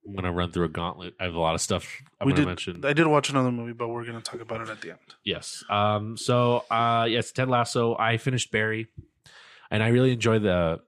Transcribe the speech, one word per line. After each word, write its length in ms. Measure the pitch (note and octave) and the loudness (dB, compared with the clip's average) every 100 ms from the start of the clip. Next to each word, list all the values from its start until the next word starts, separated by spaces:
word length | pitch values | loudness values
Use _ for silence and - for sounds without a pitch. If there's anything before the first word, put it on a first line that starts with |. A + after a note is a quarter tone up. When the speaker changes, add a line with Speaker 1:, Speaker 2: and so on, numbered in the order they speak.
| - | -10
Speaker 1:
I'm 100 | G2 | -6
gonna 180 | F2+ | -2
run 180 | F2 F2 | -2 -2
through 140 | F2+ E2+ | 0 -2
a 40 | |
gauntlet. 440 | D#2+ E2+ E2 F2+ - | -2 -6 -6 -14 -8
I 60 | F#2 | -6
have 100 | E2 | 0
a 40 | |
lot 160 | E2 E2 | 0 0
of 60 | |
stuff 400 | - F#2 - - - _ | 0 -2 -4 -18 -20 _
I'm 60 | C3+ | 0
Speaker 2:
We 60 | |
Speaker 1:
gonna 80 | C#3 | 2
Speaker 2:
did, 60 | D3 | 2
Speaker 1:
mention. 380 | F2+ - E3+ C#3 | -2 -8 -4 0
Speaker 2:
I 80 | |
did 140 | D3 D#3+ | 2 4
watch 220 | D3+ - | 4 4
another 220 | C#3 B2+ | 0 0
movie, 220 | A#2+ A#2 | -2 -6
but 140 | A#2 A#2+ | -8 -6
we're 180 | A#2 A#2 | -6 -8
gonna 160 | A#2 | -12
talk 200 | A2+ B2 | -12 -12
about 200 | A2+ A2+ | -10 -8
it 80 | A2+ | -8
at 120 | G#2+ | -12
the 100 | F2 | -14
end. 80 | - _ - | -16 _ -10
Speaker 1:
Yes. 400 | - F#2 - - - | -6 -6 -8 -14 -4
Um, 480 | G#2 G#2 G#2 G#2+ A2+ | 0 2 0 -4 -8
so, 480 | - B2 A#2+ A#2+ - | 0 2 4 2 0
uh, 340 | A#2 A#2 A#2 A2+ | 0 2 2 2
yes, 220 | A2+ A2+ | 0 -2
Ted 160 | - C3 | -4 0
Lasso. 480 | B2 A#2 B2+ A#2 A#2 | 2 2 2 0 2
I 200 | A2+ A2+ | 0 0
finished 340 | - B2+ - | 0 -2 -2
Barry, 360 | A2 G#2+ A2 A2 - - _ - - - - - | -2 0 -2 -6 -14 -20 _ -20 -20 -20 -20 -4
and 100 | G#2+ | 0
I 60 | A2 | 4
really 220 | A#2+ C3 | 6 4
enjoyed 320 | B2 A2+ A2+ | 4 2 4
the 380 | G#2 F2+ E2+ D#2+ | 4 2 2 -2